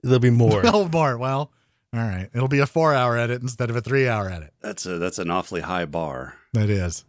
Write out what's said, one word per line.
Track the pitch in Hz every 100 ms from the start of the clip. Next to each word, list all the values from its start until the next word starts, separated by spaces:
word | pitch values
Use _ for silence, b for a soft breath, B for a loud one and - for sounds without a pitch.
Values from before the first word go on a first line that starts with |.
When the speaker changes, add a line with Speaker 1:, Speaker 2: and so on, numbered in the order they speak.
Speaker 1:
There'll | 127 127
be | 123
more. | 120 113 104
Speaker 2:
<laughs> |
No | 233 214 185
more. | 165 147 120
Well, | 127 135 147 _ _ _ _
all | 117
right. | 113 92 95
It'll | 120 131
be | 139
a | 139
four-hour | 165 160 139 123 117
edit | 117 123
instead | 135 113 123
of | 117
a |
three-hour | 110 135 127 110 95
edit. | 87 73 _
Speaker 3:
That's | - 98
a, | 92 87
that's | 90 95
an | 87
awfully | 92 - 90
high | 76 90 82
bar. | 82 80 64 65 - _
Speaker 2:
It | 113 107
is. | 101 87 -